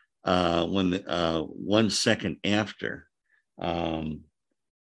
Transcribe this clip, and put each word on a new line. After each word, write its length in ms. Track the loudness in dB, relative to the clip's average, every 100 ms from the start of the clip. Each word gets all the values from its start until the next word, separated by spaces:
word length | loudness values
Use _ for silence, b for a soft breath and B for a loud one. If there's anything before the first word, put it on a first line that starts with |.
| b _
uh, 420 | 0 2 4 2 2
When 240 | 2 2
the, 180 | 0 -2
uh, 320 | -2 0 0
One 480 | -4 -8 0 2 4
Second 480 | 2 2 0 0 -4 0
After. 640 | 0 0 -6 -8 -8 -14 _ _ _ _ -8
Um, 640 | -4 -2 -2 -2 -4 -8 -12 _ _ _ _ _